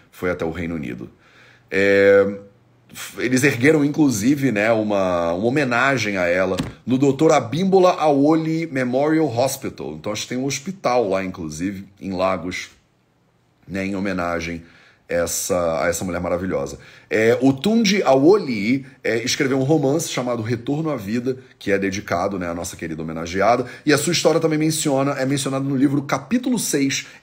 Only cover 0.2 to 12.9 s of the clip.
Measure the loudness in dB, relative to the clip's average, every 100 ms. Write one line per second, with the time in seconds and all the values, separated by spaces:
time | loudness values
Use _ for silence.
0.2 | -4 -2 -4 -4 -6 -6 -8 -10 -14 _
1.2 | _ _ -20 _ _ 0 4 6 8 8
2.2 | 6 0 -14 _ _ _ _ -16 -14 -6
3.2 | -2 2 2 4 4 4 2 2 2 2
4.2 | 0 2 0 2 2 2 2 0 2 0
5.2 | 0 0 0 0 0 0 2 0 -2 0
6.2 | 0 2 0 -2 -6 -10 -4 2 2 4
7.2 | 4 4 0 -2 2 4 4 4 2 4
8.2 | 4 2 0 -4 -4 -4 -2 0 2 2
9.2 | 0 0 -2 -2 -8 -10 -10 -8 -8 -8
10.2 | -8 -6 -6 -6 -8 -6 0 0 2 0
11.2 | -4 -8 -10 -6 -6 -6 -14 _ -8 -2
12.2 | -2 -2 -6 -10 -12 -18 _